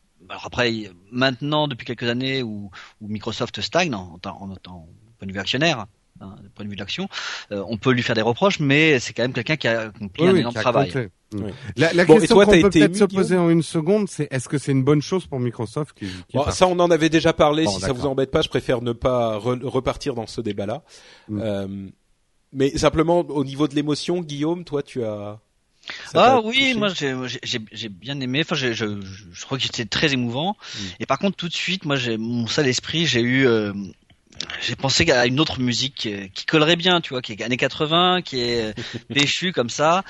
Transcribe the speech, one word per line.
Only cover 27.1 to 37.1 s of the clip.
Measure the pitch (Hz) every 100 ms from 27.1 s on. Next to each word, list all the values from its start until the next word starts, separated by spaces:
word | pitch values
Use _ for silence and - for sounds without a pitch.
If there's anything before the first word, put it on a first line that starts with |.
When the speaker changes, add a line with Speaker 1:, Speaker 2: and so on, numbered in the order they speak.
| 131 123
Speaker 1:
j'ai, | 123
j'ai, | - 120 107
j'ai | 107 110
bien | 90 110 143
aimé. | 127 135
Enfin, | 160
j'ai, | 147 127
je, | 113 107 101
je, | 95 95 92
je | 87
crois | - 135
que |
c'était | - -
très | 110 - 156
émouvant. | 135 120 123 180 -
Speaker 3:
Mm. | - 110 95 -
Speaker 1:
Et | -
par | 135
contre, | 202 -
tout | 170
de |
suite, | - - 190
moi, | 151 139
j'ai | 123 110
mon | 113 120 113
sale | - 135
esprit, | 123 - 156
j'ai | 160 123
eu, | 120 131 131
euh, | 113 104 101 95 - _ _ _ - - -
j'ai | - 123
pensé | 135 - 165
à | 123 123
une | 131
autre | 160 131
musique, | 123 113 135 - 113
euh, | 101 98
qui | - -
collerait | 160 151 170
bien, | 185 175
tu | -